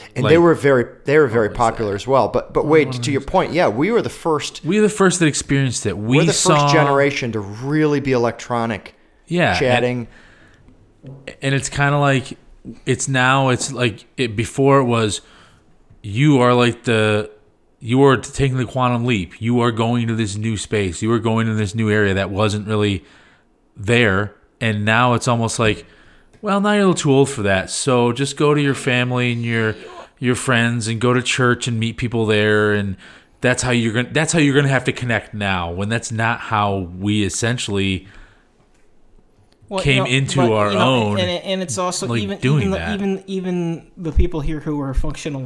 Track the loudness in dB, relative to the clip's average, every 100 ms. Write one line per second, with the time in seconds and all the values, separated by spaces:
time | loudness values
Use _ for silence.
0 | -12 -4 4 6 6 4 4 2 2 -6
1 | 0 2 4 2 0 0 0 0 -4 -4
2 | 0 2 2 0 -2 -2 2 2 2 -2
3 | -4 -4 -2 -2 0 0 0 0 0 0
4 | -2 -4 -2 -2 -4 -8 -2 2 2 2
5 | 2 2 0 0 -2 -2 0 -2 -4 -4
6 | 0 2 2 2 2 4 4 4 4 2
7 | 2 0 -4 -4 -6 -8 -4 0 2 0
8 | 0 0 0 -4 -4 -2 -2 -4 -10 -20
9 | _ _ -6 0 0 2 2 2 0 -2
10 | -8 -14 -20 -20 -20 _ -20 -20 _ _
11 | -20 -18 -18 -8 -4 -2 -2 -2 0 2
12 | 2 0 -2 -12 -18 -20 -20 -10 -4 -4
13 | -2 0 2 4 2 0 -2 -4 -4 -4
14 | -10 -6 -4 -4 -4 0 4 4 4 2
15 | 0 -2 -10 -20 -20 _ _ _ _ -18
16 | -8 2 4 6 6 4 2 0 0 2
17 | 2 0 -2 -12 _ _ _ _ -2 4
18 | 6 4 0 -2 -2 0 -4 0 0 0
19 | 0 0 -2 -6 -2 2 2 0 0 0
20 | 0 -2 -2 -4 -4 -6 -4 -2 -2 -2
21 | -2 0 0 0 0 -2 -2 -2 0 2
22 | 2 0 -2 0 0 -2 -2 -2 0 -2
23 | -8 -20 _ _ _ _ _ -10 0 2
24 | 4 2 -2 -8 _ _ -4 -2 2 2
25 | 2 2 0 0 -2 0 0 0 -6 -20
26 | _ _ _ _ -4 0 2 2 2 2
27 | 2 4 2 0 0 0 -2 -4 0 2
28 | 2 0 -4 0 0 2 0 -2 -2 0
29 | 0 -2 -2 -2 -2 -2 -2 -4 -12 -20
30 | -20 _ -2 -2 0 2 2 0 -4 -2
31 | 0 0 0 0 2 0 -2 -4 -4 -4
32 | -4 -2 2 2 4 2 2 0 -2 -8
33 | -14 -20 _ _ -2 0 0 0 0 -2
34 | -2 -2 0 2 2 4 2 0 -2 -4
35 | -2 -4 -4 -6 -4 -2 -4 -6 -4 -4
36 | -4 -4 -2 -2 -2 0 0 -2 -6 -6
37 | -2 0 -2 -2 -2 -4 -4 -2 -2 -4
38 | -8 -20 -20 _ _ _ _ _ _ _
39 | _ -20 _ _ _ _ -10 -4 0 2
40 | 2 0 0 0 2 2 2 2 2 2
41 | 2 0 -2 -4 -4 -6 -4 -4 -4 -4
42 | -4 -4 -4 -4 0 0 0 -2 -4 -4
43 | -4 -4 -6 -8 -4 -4 -4 -6 -12 -12
44 | -2 2 2 0 -4 -6 -6 -6 -4 -2
45 | -4 -4 -8 -8